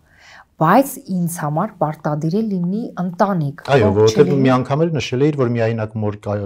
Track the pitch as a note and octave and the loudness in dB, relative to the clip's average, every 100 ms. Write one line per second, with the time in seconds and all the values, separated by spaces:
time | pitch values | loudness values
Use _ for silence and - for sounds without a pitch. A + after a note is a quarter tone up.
0 | _ _ - - _ - D#3+ A3 C#4 - | _ _ -20 -20 _ -2 4 4 2 -4
1 | - F#3 E3+ - D3+ D3+ G#3+ - D3+ D#3 | -8 -4 -4 -4 -4 -4 -4 -4 -4 -4
2 | D#3+ D3 D#3+ G3 A3+ F#3+ F3 G#3 B3+ - | -4 -2 -2 -2 -2 -2 -2 -4 -6 -8
3 | F3+ F3 G3+ F#3 C#3+ C3+ - C#3 G#2 G2 | -8 -2 0 0 -2 -6 0 2 4 4
4 | A2 D3 C#3+ C#3 C3+ B2+ B2 C#3 E3+ D3 | 4 4 4 4 4 2 0 0 0 -2
5 | - B2 D3 D3 A#2+ A#2+ A2+ A2+ G#2+ A2+ | -4 0 0 2 0 0 0 -2 -4 -4
6 | G#2+ G#2 G#2 G#2 | -4 -4 -4 -4